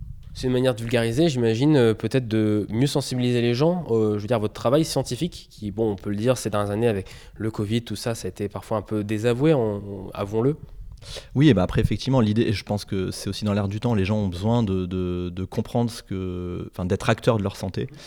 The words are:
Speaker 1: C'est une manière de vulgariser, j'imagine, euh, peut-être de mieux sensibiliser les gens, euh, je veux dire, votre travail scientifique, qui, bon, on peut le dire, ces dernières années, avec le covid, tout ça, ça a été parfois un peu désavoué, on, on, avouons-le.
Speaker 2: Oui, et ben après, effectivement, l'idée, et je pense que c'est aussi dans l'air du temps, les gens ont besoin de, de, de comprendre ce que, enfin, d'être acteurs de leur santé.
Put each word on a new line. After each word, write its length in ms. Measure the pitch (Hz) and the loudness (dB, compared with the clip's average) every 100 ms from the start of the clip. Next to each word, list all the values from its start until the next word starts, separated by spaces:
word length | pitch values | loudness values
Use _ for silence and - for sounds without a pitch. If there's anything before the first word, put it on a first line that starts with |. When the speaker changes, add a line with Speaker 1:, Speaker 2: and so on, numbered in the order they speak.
| - - - | -12 -14 -14
Speaker 1:
C'est 120 | - 127 | -6 0
une 60 | |
manière 220 | 127 131 | 2 2
de 60 | 113 | 0
vulgariser, 460 | 117 120 117 117 170 | 0 0 2 2 2
j'imagine, 480 | 127 117 113 147 151 | 4 2 4 4 6
euh, 180 | 117 | 6
peut-être 340 | 107 113 135 117 | 4 0 -2 0
de 380 | 110 107 107 - | 2 2 2 0
mieux 160 | 110 143 | 0 2
sensibiliser 540 | 147 131 127 123 120 | 0 -2 0 2 2
les 140 | 120 | 2
gens, 320 | 120 160 180 147 | 4 2 2 0
euh, 280 | 113 107 104 | 2 2 0
je 0 | |
veux 100 | 104 | 0
dire, 100 | 117 | 0
votre 160 | 104 | 0
travail 300 | - 120 147 | -2 2 2
scientifique, 640 | 160 139 131 123 175 - - | 2 -2 -2 -4 -4 -6 -18
qui, 220 | - 104 | -10 -6
bon, 180 | 98 113 | 0 0
on 60 | 98 | 0
peut 140 | 107 | -4
le 60 | 104 | -2
dire, 200 | 117 123 | 0 0
ces 120 | 110 | 0
dernières 220 | 104 101 | 0 0
années, 160 | 104 120 | 2 2
avec 220 | 101 - - - | 2 -4 -14 -16
le 160 | - 107 | -6 -6
covid, 320 | - 101 117 | -2 -2 -2
tout 140 | 117 104 | -2 -6
ça, 180 | 123 | -4
ça 120 | 113 92 | -4 -6
a 20 | |
été 200 | - 101 | -6 -6
parfois 280 | 98 - 110 | -6 -4 -4
un 60 | |
peu 200 | - 107 | -2 -4
désavoué, 500 | 104 107 117 120 151 | -2 0 0 2 4
on, 300 | 147 110 101 | 4 2 -2
on, 280 | 101 98 95 | -6 -10 -10
avouons-le. 440 | - 101 110 127 156 - - - - - - - | -6 -4 0 0 0 -8 -16 -16 -16 -14 -14 -4
Speaker 2:
Oui, 140 | 123 151 | 4 6
et 60 | |
ben 80 | 98 | 6
après, 180 | 90 - | 4 2
effectivement, 400 | - 104 - 131 | 0 0 0 2
l'idée, 220 | 107 107 | 4 2
et 100 | 113 | 2
je 100 | 101 | 0
pense 220 | - 104 | -2 -4
que 260 | - 98 92 | -2 -4 -4
c'est 180 | - 101 | -4 -6
aussi 140 | 98 | -4
dans 80 | 104 | -2
l'air 140 | 101 101 | 0 0
du 140 | 104 | -2
temps, 140 | 120 | 0
les 100 | 110 | 0
gens 140 | 95 107 | 2 0
ont 100 | 101 | 0
besoin 340 | 87 107 120 | -2 0 2
de, 240 | 104 92 90 | 2 0 0
de, 460 | 92 90 90 90 | -2 -2 -2 -4
de 100 | 87 | -6
comprendre 460 | 92 - - 123 120 | -6 -4 -2 0 -2
ce 140 | - | -4
que, 640 | - 95 92 90 90 87 87 | -8 -6 -4 -6 -6 -6 -8
enfin, 140 | - | -4
d'être 260 | 90 98 - | -2 0 2
acteurs 280 | 113 - 113 | 2 2 2
de 40 | |
leur 140 | 98 - | 0 -4
santé. 320 | 95 110 117 - | -6 -6 -8 -10